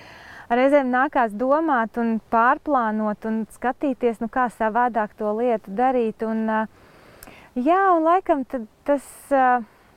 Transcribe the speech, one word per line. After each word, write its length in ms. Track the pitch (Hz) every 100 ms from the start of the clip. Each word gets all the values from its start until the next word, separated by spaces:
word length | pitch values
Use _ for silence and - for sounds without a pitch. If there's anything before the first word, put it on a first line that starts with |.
| - - - - -
Reizēm 380 | 240 269 294 262
nākās 400 | 247 277 285 233
domāt 640 | 208 254 294 330 262 226 -
un 220 | 233 220 -
pārplānot 960 | 233 233 311 - 277 226 214 214 208
un 200 | 220 220 214
skatīties, 640 | - 240 262 294 254 240 214
nu, 80 | 233
kā 200 | - 247
savādāk 600 | - 220 214 247 233 208 -
to 140 | 214
lietu 400 | 214 247 220 -
darīt. 540 | 196 254 254 226 214 220
Un, 160 | 220
ā, 140 | 220 220 220 - - - - - - - -
jā, 260 | - 247 359 392
un 100 | 349
laikam 380 | 320 359 - 302
tad 220 | 262 262 220 _
tas, 240 | - 285 - - -
ā, 320 | 277 254 247 220 _ _